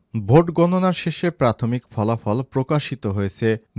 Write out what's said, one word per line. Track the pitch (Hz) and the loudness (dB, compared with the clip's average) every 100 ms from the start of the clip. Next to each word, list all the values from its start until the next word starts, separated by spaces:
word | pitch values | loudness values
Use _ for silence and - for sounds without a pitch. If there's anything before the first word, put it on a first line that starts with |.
| _ 113 101 | _ -6 4
ভোট | 143 170 | 4 4
গণনার | 165 175 185 185 170 | 2 2 2 0 0
শেষে | 170 - 175 | -4 -4 -4
প্রাথমিক | - 123 110 117 123 - | 0 0 0 -2 -4 -6
ফলাফল | - 104 113 107 117 127 | -4 -2 -2 -2 -4 -2
প্রকাশিত | 135 127 151 - 127 104 | -4 -2 -2 -4 -6 -4
হয়েছে | 101 98 - 113 107 - | -4 -4 -2 -2 -2 -4